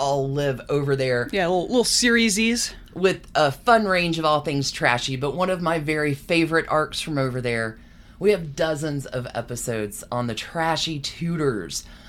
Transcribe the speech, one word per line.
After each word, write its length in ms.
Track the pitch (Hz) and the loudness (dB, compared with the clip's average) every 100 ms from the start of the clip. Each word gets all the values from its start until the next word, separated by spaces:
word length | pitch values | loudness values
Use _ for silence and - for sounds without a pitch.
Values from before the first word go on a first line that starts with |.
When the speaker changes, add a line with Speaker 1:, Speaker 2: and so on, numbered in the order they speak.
Speaker 1:
all 300 | 139 139 135 | 0 0 0
live 300 | 139 143 120 - | 0 0 -2 -2
over 260 | 143 139 | -2 0
there. 340 | 135 131 123 120 | 0 2 0 0
Speaker 2:
Yeah, 160 | 202 170 | 0 2
little, 180 | 185 - | 0 2
little 160 | 247 | 2
seriesies. 880 | 220 - 240 233 226 196 226 233 - - - | 2 2 4 4 4 4 2 0 -2 -8 -14
Speaker 1:
With 320 | - 185 180 - | 0 2 2 -2
a 160 | - 147 | 2 2
fun 340 | 135 - 233 | 2 4 4
range 320 | 208 180 175 165 | 4 2 2 2
of 40 | |
all 180 | 160 151 | 2 2
things 280 | 147 139 135 | 2 -2 -2
trashy, 460 | - 151 120 - 127 | 0 2 2 -2 -4
but 180 | 139 | -4
one 160 | 139 185 | -2 -2
of 100 | 185 | 0
my 200 | 170 165 | -2 -2
very 340 | 147 156 151 | -2 0 0
favorite 520 | 139 - 170 156 165 151 | -2 0 2 4 2 2
arcs 320 | 156 156 - | 0 0 -4
from 180 | - 143 | -4 -2
over 220 | 135 123 | 0 -2
there, 400 | 123 117 113 110 - - - - | -2 -2 -2 -8 -18 -20 -20 -2
we 100 | 196 | 2
have 240 | 196 160 | 2 -2
dozens 520 | 139 160 151 156 143 131 | -2 -2 0 -4 -4 -4
of 200 | 123 123 | -6 -6
episodes 680 | - 120 120 - 113 104 - - | -8 -6 -6 -4 -4 -4 -8 -6
on 160 | 123 120 | -4 -2
the 80 | 107 | -4
Trashy 640 | - 170 160 151 - 151 | -6 -2 0 0 -2 -6
Tutors. 840 | - - 170 170 143 107 82 - - - | -8 -6 -4 0 0 0 -4 -10 -12 -18